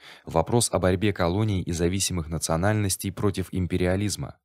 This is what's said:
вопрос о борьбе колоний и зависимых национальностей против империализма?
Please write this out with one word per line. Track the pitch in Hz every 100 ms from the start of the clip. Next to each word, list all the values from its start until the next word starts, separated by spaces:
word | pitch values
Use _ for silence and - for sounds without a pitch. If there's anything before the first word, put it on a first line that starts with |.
| - -
вопрос | - 82 - 120 -
о | 92
борьбе | 92 92 104
колоний | - 87 98 110 95
и | -
зависимых | 82 87 95 - 90 78
национальностей | 80 - 82 98 107 101 - 98
против | - 104 95 87
империализма? | 92 87 90 90 95 101 - - -